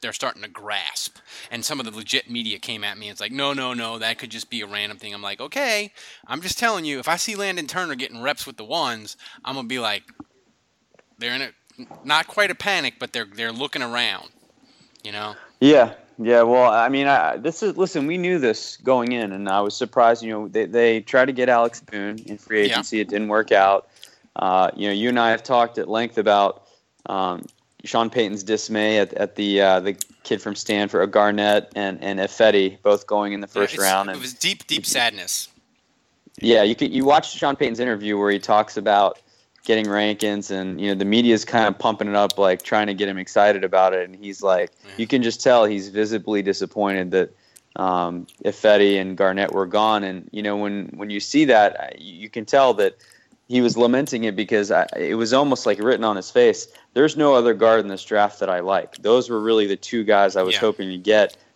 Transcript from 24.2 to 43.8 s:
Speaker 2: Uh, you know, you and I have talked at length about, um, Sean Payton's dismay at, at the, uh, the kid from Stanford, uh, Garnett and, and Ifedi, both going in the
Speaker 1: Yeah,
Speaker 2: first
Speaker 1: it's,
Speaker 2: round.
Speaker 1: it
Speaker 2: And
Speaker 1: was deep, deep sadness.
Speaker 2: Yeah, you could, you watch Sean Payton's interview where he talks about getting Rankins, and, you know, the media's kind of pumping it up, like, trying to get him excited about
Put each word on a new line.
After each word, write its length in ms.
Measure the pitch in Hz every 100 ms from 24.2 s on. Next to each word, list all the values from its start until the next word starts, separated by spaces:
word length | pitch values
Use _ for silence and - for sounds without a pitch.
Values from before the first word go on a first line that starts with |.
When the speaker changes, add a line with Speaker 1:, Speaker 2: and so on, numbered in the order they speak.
| _ -
Speaker 2:
Uh, 360 | 95 92 90 -
you 120 | 101
know, 60 |
you 140 | 101 120
and 80 | 123
I 100 | 117
have 100 | 113
talked 340 | - 120 117 113
at 100 | -
length 300 | 110 117 113
about, 460 | 104 101 101 - _ _ _ _ -
um, 400 | 95 92 90 - _ _ _ -
Sean 240 | 123 113
Payton's 340 | 123 104 104
dismay 540 | 95 107 - 110 107 107
at, 140 | 95 -
at 200 | 101 -
the, 240 | 101 98
uh, 180 | 95 92
the 120 | 95 95 - _
kid 180 | - 110
from 140 | 107 101
Stanford, 460 | - 104 101 87
uh, 40 | 98
Garnett 640 | 104 104 104 104 104 - 104
and, 260 | 98 -
and 160 | 98 95
Ifedi, 600 | 98 - 110 101 95 98
both 240 | 104 104 -
going 260 | 104 101
in 80 | 101
the 60 | 101
Speaker 1:
Yeah, 60 | 101
Speaker 2:
first 120 | 104
Speaker 1:
it's, 100 | 101
Speaker 2:
round. 240 | 95 95 98
Speaker 1:
it 40 |
Speaker 2:
And 80 | 95
Speaker 1:
was 120 | 127
deep, 320 | 123 175 196 -
deep 180 | 160 -
sadness. 640 | 131 117 104 90 - - _ _ _ _ _ _ _ _ -
Speaker 2:
Yeah, 240 | 113 113
you 120 | 104 110
could, 160 | 135
you 120 | 131 135
watch 260 | 156 -
Sean 220 | - 147 139
Payton's 240 | 131 113
interview 380 | 123 104 104 101
where 140 | 101
he 80 | 101
talks 380 | - 107 107 110
about 420 | 104 101 98 - _ _ _ _ -
getting 240 | 110 107
Rankins, 600 | 104 104 104 107 104 95
and, 300 | 95 95 92
you 60 | 101
know, 80 | 98
the 100 | 101
media's 400 | 113 120 110 -
kind 220 | 117 104
of 100 | 95
pumping 300 | 113 110 107
it 80 | 101
up, 220 | 101 -
like, 260 | 95 92
trying 240 | - 107 104
to 60 |
get 140 | 95 101
him 100 | 95
excited 460 | 90 107 104 101
about 300 | 95 95